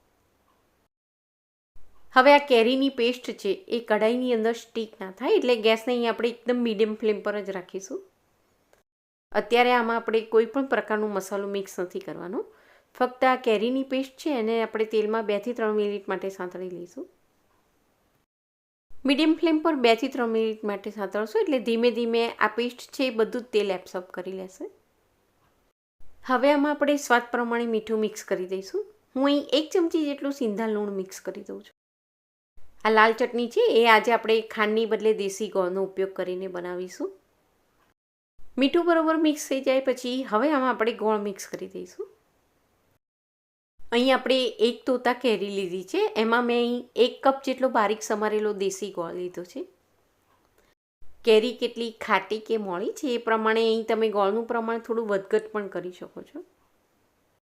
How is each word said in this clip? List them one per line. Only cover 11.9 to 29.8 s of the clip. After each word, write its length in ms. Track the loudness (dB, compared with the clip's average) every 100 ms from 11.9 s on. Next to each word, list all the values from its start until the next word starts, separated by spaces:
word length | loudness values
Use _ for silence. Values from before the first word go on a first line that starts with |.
| -8
કરવાનો. 460 | -12 -12 -8 -8 -10 _ _ _ _ -4
ફક્ત 280 | -4 2
આ 120 | 2 2
કેરીની 480 | 2 0 0 -2
પેસ્ટ 340 | -2 -4 -4 -8
છે 120 | -4
એને 320 | -2 0 0
આપણે 240 | -2 -2 0
તેલમાં 400 | 0 0 -2 -2
બે 140 | -2
થી 140 | -2
ત્રણ 200 | -2 0
મિનિટ 360 | 0 0 -4 -6
માટે 200 | -6 -6
સાંતળી 400 | -8 -10 -8 -10
લઈશું. 400 | -10 -14 -14 -16 _ _ _ _ _ _ _ _ _ _ _ _ _ _ _ _ _ -14 -4 0
મીડિયમ 280 | 2 4
ફ્લેમ 260 | 4 2 2
પર 160 | 2 2
બે 200 | 4 4
થી 120 | 2
ત્રણ 200 | -2 -2
મિનિટ 360 | 0 -2 -2
માટે 280 | -6 -6 -8
સાંતળશો 480 | -8 -6 -4 -2 -2
એટલે 200 | 0 0
ધીમે 320 | 0 2 2
ધીમે 420 | 2 0 0 0 0
આ 80 | 0
પેસ્ટ 440 | 0 -4 -6 -12
છે 120 | -2
એ 60 | -2
બધું 320 | 0 -2 -2
જ 40 | -2
તેલ 260 | 0 0
એબ્સોર્બ 340 | -4 -6 -12 -10
કરી 260 | -12 -10
લેશે. 380 | -10 -12 -14 -14 _ _ _ _ _ _ _ _ _ _ _ _ -16 -16 -12 -2
હવે 260 | 2 4
આમાં 200 | 4 2
આપણે 260 | 2 2 2
સ્વાદ 240 | 4 2 2
પ્રમાણે 340 | -4 -2 -2 0
મીઠું 340 | -2 -2 -2
મિક્સ 240 | -2 -4
કરી 220 | -6 -4 -4
દઈશું. 400 | -6 -6 -6 -8 -14 _ 0
હું 100 | 2
અહીં 200 | 2 2
એક 180 | 0 2
ચમચી 340 | 0